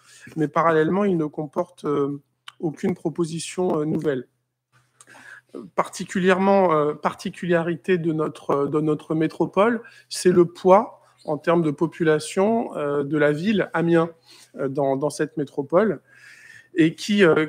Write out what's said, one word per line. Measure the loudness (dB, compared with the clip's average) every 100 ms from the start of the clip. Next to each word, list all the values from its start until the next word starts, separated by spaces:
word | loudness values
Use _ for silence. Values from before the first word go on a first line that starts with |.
| _ -20 -14 -4
mais | -2
parallèlement, | 0 2 2 2 0
il | 0 0
ne | -4
comporte, | -6 -8 -6 -8 _ -4
euh, | -2 -2 -4 -14 _ -20 _
aucune | -8 -4 -4
proposition, | -4 -6 -4 -6 -6 -10 -6 -2 -2
euh, | -2
nouvelle. | -4 -2 -4 -8 _ _ _ _ _ _ _ -20 -20 -20 -20 _ -20 -8 -4
Particulièrement, | -4 -6 -8 -2 2 2 4 4 4
euh, | 2 0
particularité | -2 -6 -6 -12 -10 -2 0 0 -6 -2 -2
de | 0
notre, | -2 -4 -6 -4 -2 0
de | -2
notre | -2 -2 -4 -2
métropole, | -2 -2 -2 2 0 0 -8 -20 _
c'est | -2 2
le | 4 2
poids | 2 6 6 6 -8 _ _ -6
en | -4
termes | 0 2
de | 2
population, | -2 -4 0 0 0 0 -2 0 0 -2 -6
euh, | -4 -4
de | -2 2
la | 2
ville | 2 0 -2 -2
Amiens, | -2 2 2 2 -4 _ -20 -20 -8
euh, | -6
dans, | -2 -2 -2
dans | -4
cette | -4 -6 -6
métropole | -8 -8 0 0 2 -2 _ _ -20 -20 -20 -20 _ 0
et | 0 0
qui, | -2 4
euh, | 4 4